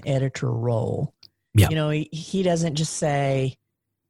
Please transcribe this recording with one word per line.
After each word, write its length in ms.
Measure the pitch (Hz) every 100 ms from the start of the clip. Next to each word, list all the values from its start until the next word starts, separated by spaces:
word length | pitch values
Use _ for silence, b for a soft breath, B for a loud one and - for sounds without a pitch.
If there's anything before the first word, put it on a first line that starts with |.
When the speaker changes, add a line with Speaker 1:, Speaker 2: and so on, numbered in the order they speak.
| 147
Speaker 1:
editor 440 | 135 135 - 127
role. 640 | 117 120 113 - - 147 - - _ _ 107
Speaker 2:
Yeah. 140 | 98
Speaker 1:
You 60 | 156
know, 140 | 151
he, 200 | 151 156
he 300 | 160 - 190
doesn't 320 | 180 170 165 147
just 180 | 156 -
say, 600 | 156 143 139 135 131 - _ _ _ _